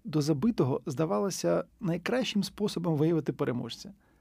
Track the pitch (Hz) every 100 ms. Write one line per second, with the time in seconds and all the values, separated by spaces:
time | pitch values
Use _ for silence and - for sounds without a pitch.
0 | 220 151 143 151 226 220 135 147 - 131
1 | 160 208 202 - 170 170 - _ 175 175
2 | - 254 226 202 180 - 202 - 170 151
3 | 156 165 143 135 139 123 117 - - -
4 | _ _